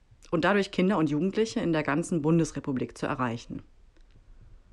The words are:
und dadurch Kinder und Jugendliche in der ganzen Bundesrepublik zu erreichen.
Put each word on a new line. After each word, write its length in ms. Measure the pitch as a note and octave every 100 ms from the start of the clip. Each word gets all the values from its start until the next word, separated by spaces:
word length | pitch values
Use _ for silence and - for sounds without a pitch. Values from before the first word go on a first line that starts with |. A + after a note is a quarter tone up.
| _ - -
und 160 | - F3
dadurch 240 | G3+ G3
Kinder 300 | - F#3 G3+
und 100 | D#3
Jugendliche 500 | D3 F#3+ G#3 A3 A3+
in 140 | E3+
der 80 | D#3+
ganzen 400 | C#3 D3 E3+ F3
Bundesrepublik 720 | D3 E3 D#3 D3 D3 B2+ B2 -
zu 120 | -
erreichen. 560 | C3+ B2 A#2 - - - _ - - - - - - - - -